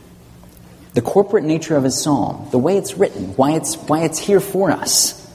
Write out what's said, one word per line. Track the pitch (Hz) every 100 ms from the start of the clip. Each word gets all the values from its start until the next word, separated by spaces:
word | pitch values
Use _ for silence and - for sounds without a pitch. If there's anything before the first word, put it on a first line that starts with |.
| - - - - - - - - -
The | -
corporate | - 196 202 214
nature | 151 156 - 151
of |
his | 131 123
psalm, | 160 139 98 98 -
the | 127
way | 135 196
it's | - -
written, | 190 - 92 98
why | 135
it's, | 160 156 -
why | - 156
it's | 165 -
here | - 196
for | - 185 190
us | - - - - - -